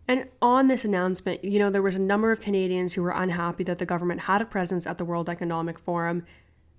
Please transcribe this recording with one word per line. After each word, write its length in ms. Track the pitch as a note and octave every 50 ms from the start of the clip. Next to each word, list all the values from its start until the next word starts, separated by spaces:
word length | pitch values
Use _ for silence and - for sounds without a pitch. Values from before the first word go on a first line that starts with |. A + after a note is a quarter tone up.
| - -
And 200 | B3+ B3 - - - _
on 260 | B3+ A#3+ B3 C4 C4+ C4
this 160 | C4 B3 -
announcement, 600 | G#3 G3 F3+ F3+ F#3 F#3 - - G3 F3 - -
you 160 | G3 G3+ G#3
know, 100 | G3+ G3+
there 140 | G3 G3 G3
was 120 | G3 F3+
a 40 | F#3+
number 320 | F#3+ F#3+ G3+ G#3 A3 A3+
of 100 | A3 G#3+
Canadians 540 | - G#3+ G3 F#3+ F#3 F3+ F#3 F#3 F3+ F3+ -
who 80 | F#3+ F3
were 80 | F3+
unhappy 520 | E3+ E3 F#3 F#3 E3+ F3+ E3+ E3+ E3+ - F#3
that 120 | F3+ F3 F3
the 80 | F3+
government 360 | E3 F3+ E3+ F3 F3 E3+ E3
had 200 | - - F#3+ G#3
a 40 | A3+
presence 420 | A3 - G3 F3+ F3 F#3+ F3 - -
at 100 | E3+ -
the 80 | F3
World 240 | E3+ E3+ E3+ E3 F3
Economic 480 | E3+ E3+ F3 E3+ E3+ E3 E3 E3+ E3 -
Forum. 480 | - F3+ F3 E3+ E3+ E3+ F3 F3 E3+ - - - _ _ _ _ _ _ _